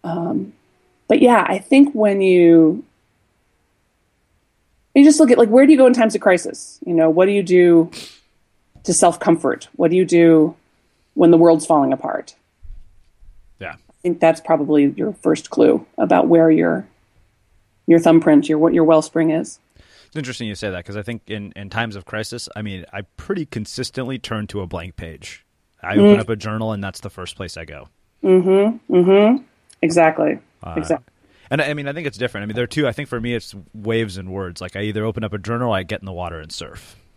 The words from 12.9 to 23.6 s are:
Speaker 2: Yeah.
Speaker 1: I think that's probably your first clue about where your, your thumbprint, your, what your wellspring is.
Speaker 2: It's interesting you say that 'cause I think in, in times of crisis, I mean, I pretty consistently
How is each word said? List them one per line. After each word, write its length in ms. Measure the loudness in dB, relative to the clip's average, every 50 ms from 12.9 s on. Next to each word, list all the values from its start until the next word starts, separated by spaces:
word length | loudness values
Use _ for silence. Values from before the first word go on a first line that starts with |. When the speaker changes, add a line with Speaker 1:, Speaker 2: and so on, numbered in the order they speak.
| _ _ _ _ _ _ -20 -20 _ -20 _ _ _ _
Speaker 2:
Yeah. 140 | -16 -16 -16
Speaker 1:
I 200 | _ _ _ _ _
think 180 | -6 -6 -2 2
that's 220 | 2 2 2 0
probably 440 | _ -2 -2 -2 0 0 2 2 2 0 0
your 160 | -4 -8 -8 -8 _
first 280 | -2 -2 -2 -2 -6 -6
clue 360 | 0 2 2 2 2 0 -4 _ _
about 300 | -6 -2 0 2 2 2
where 220 | 4 4 4 4 4
your, 380 | 2 2 0 -2 -2 -4 -8 _ _ _ _ _ _ _ _ _ _ _ _ _ _ _ _ _ _ _ _
your 140 | 2 2 4
thumbprint, 500 | 4 4 4 4 4 4 2 2 2 0
your, 80 | -2
what 160 | 0 0 0 2
your 100 | 2 2
wellspring 440 | 4 2 2 0 -2 _ -2 -2 -2
is. 280 | -2 -4 -6 -10 -16 _ _ _ _ _ _ _ _ _ _
Speaker 2:
It's 80 | _ _
interesting 320 | -12 -10 -10 -12 -10 -10
you 80 | -12 -10
say 140 | -10 -10 -10
that 140 | -10 -10 -12
'cause 100 | -12 -12
I 60 | -12 -10
think 200 | -10 -12 -14 _
in, 240 | -12 -12 -12 -12 -14 -16
in 140 | -18 -18 -10
times 260 | -8 -8 -8 -8 -10
of 80 | -16 -16
crisis, 420 | -12 -10 -10 -10 -10 -12 -16 -16 -16 -14
I 60 | -12
mean, 240 | -12 -10 -12 -14 -16 _ -16
I 80 | -16 -16 _ _
pretty 280 | -20 -10 -8 -8 -8 -8
consistently 720 | _ -10 -12